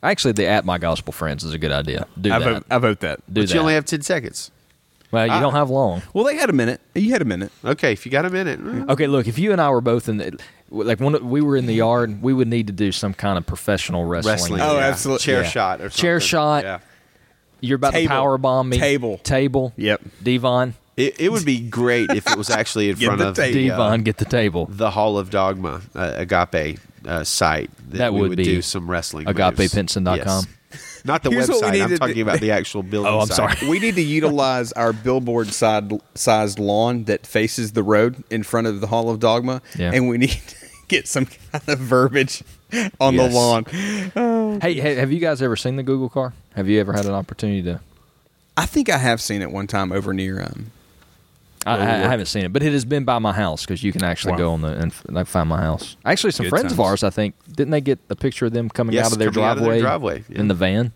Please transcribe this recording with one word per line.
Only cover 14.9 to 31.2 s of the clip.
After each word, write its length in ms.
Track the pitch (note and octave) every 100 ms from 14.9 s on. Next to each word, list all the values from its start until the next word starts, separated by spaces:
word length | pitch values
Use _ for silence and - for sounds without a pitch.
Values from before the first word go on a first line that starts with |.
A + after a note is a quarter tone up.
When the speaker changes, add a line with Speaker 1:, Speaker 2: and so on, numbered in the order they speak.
| C#3 C#3 C3
Speaker 3:
Chair 180 | - C3
Speaker 1:
Yeah. 60 | G2+
Speaker 3:
shot 320 | A#2 G2 F#2
or 80 | G2
Speaker 1:
Chair 320 | - F3 E3+
Speaker 3:
something. 80 | D#3+
Speaker 1:
shot. 340 | E3+ D3+ D3+
Speaker 3:
Yeah. 140 | F#2+ F#2+ - _ _ _ _ _ _ _
Speaker 1:
You're 140 | A#2+ C3
about 160 | C#3
Speaker 2:
Table. 160 | D#3 E3
Speaker 1:
to 60 | C3+
powerbomb 460 | C#3 C3+ C3 B2+ B2+
me. 100 | B2
Speaker 2:
Table. 400 | C#3+ C#3+ A#2+ G2
Speaker 1:
Table. 540 | - C3 C#3 C3 B2+ A2+
Speaker 2:
Yep. 240 | G#2 G#2 - -
Speaker 1:
Devon. 520 | G2+ B2+ B2+ B2 B2+ A#2 _ -
Speaker 3:
It, 240 | C3+ -
it 120 | E3+
would 120 | A3
be 160 | D#3 B2+
great 500 | A#2 G#2 A#2+ A#2+ A2
if 200 | A#2+ E3
it 80 | D4
was 100 | G#2
actually 400 | A2 A2 A2+ G#2
in 80 | G2
Speaker 2:
<laughs> 20 |
Get 80 | -
Speaker 3:
front 120 | G2+
Speaker 2:
the 100 | G2
Speaker 3:
of 60 | G2
Speaker 2:
table. 180 | C#3
Speaker 3:
the, 160 | B2 C3
uh, 40 | -
Speaker 1:
Devon, 260 | A2 A2+
get 140 | A2+ G#2+
the 60 |
table. 420 | A2+ B2 G#2+ F2 D#2+
Speaker 3:
the 200 | G2 A2
Hall 260 | G2 G#2+ G2+
of 100 | F#2+
Dogma, 500 | G2 F#2+ F#2+ F2+ D2 G2
uh, 180 | - F2+ B1+
Agape, 600 | F2 F2+ F2 F2+ D2+ - - - -
uh, 180 | E2
site. 460 | D#2 - E2+ D#2 - - B1+
That 80 | D#2+
Speaker 1:
That 160 | A#2+
Speaker 3:
we 60 | G2+
Speaker 1:
would 80 | G2
Speaker 3:
would 60 | F2
Speaker 1:
be 60 |
Speaker 3:
do 180 | F2+ F#2
some 260 | - G2 E2+
wrestling 360 | F2 E2 D#2 D#2+
moves. 120 | G2
Speaker 1:
agape 340 | F#2 - F#2+
pinson 320 | G2+ F2+ -
dot 160 | F2+ F2+
com. 240 | C2 F#2+ F#2 - _
Speaker 3:
Yes. 300 | - - -
Not 180 | - D3+